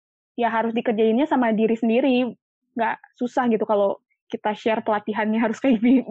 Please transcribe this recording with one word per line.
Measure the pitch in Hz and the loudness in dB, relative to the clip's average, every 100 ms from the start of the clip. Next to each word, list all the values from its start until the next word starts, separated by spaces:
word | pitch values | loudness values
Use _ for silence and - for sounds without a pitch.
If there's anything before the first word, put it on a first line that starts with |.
| _ _ _ - | _ _ _ -4
ya | 226 | -2
harus | 226 226 | -2 -2
dikerjainnya | 226 247 214 226 226 311 | -2 -2 0 2 2 2
sama | 262 233 | 0 0
diri | 214 220 226 | 2 0 0
sendiri. | 226 233 269 247 247 - _ _ _ - | 0 2 2 0 -2 -6 _ _ _ -6
Nggak | 226 - - - | -4 -6 -12 -8
susah | 240 277 247 | -4 -2 0
gitu | 220 - | 0 0
kalau | 208 202 - _ _ - | 2 0 -2 _ _ -14
kita | - 214 202 | -8 -6 -4
share | 226 220 | -2 -2
pelatihannya | 226 208 214 208 214 220 | -2 -2 -2 -4 -2 0
harus | 226 220 | -2 0
kayak | 277 226 | 0 2
gi-, | 233 262 - | 4 2 2